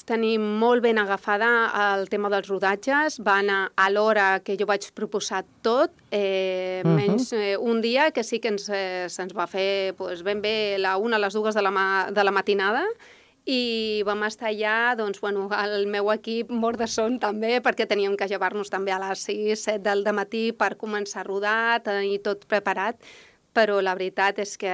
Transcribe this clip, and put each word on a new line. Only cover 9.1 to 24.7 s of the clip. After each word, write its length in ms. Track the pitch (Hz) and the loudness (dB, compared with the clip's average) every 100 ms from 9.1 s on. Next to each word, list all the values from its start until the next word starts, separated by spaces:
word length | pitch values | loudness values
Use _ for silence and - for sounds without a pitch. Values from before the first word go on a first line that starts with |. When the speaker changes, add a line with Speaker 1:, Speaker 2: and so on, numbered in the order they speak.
| - 185 | -8 -8
Speaker 1:
va 120 | 190 170 | -4 -4
fer, 480 | 196 190 196 190 185 | -2 0 0 -2 -4
pues, 260 | 185 175 | -8 -6
ben 200 | 180 208 | -4 -2
bé 340 | 208 220 208 196 | 0 0 -2 0
la 200 | 190 190 | 0 0
una, 200 | 226 220 | 0 0
les 140 | 196 | 0
dues 220 | 214 214 | 0 0
de 80 | 214 | 2
la 80 | 196 | 2
ma-, 400 | 190 190 196 185 | 2 2 2 0
de 120 | 202 | 2
la 60 | 196 | 2
matinada, 520 | 196 - 202 196 240 392 466 - - _ _ - | 2 2 2 2 0 -2 -6 -14 -20 _ _ -2
i 560 | 254 240 226 220 214 | -2 0 -2 -2 -2
vam 180 | 202 208 | -2 0
estar 240 | 214 220 226 | -2 -4 -6
allà, 440 | 214 214 220 240 233 | -2 0 2 2 0
doncs, 220 | 208 196 | -2 -4
bueno, 280 | 208 202 196 208 | -4 -2 -2 -2
el 220 | 208 208 202 | -2 0 -2
meu 240 | 208 202 | 0 0
equip 380 | 214 220 226 226 | 0 -2 -6 -4
mort 280 | 240 226 233 | -2 -2 -2
de 80 | 226 | -4
son 300 | - 220 247 | 0 0 0
també, 440 | 208 214 220 247 | -2 -2 0 0
perquè 240 | 240 - 220 | 0 0 0
teníem 300 | 208 196 202 | 0 0 0
que 80 | 196 | -2
llevar-nos 400 | 196 185 208 196 | 0 -2 -2 -4
també 220 | 190 196 | -4 -2
a 60 | 190 | -2
les 200 | 190 190 | -4 -6
sis, 420 | - 202 214 214 | -4 -2 -2 -2
set 200 | 220 214 | -2 -2
del 220 | 202 202 | 0 0
dematí 480 | 208 208 196 226 226 | 0 -2 -2 -2 -2
per 240 | 226 196 196 | 0 0 0
començar 440 | 220 208 202 208 | -6 -4 -4 -8
a 40 | |
rodar, 580 | 185 196 208 226 233 233 | -6 -2 0 2 2 0
tenir 360 | 226 202 196 202 | 0 -2 0 -2
tot 220 | 208 202 - | -2 -4 -2
preparat, 500 | 208 202 190 202 247 - - - _ _ | -2 0 -2 -2 -6 -14 -20 -20 _ _
però 260 | 226 214 202 | 2 4 4
la 140 | 190 | 2
veritat 440 | 185 185 185 196 202 | 0 -4 2 0 2
és 200 | 202 - | -6 -4
que 100 | 196 | -2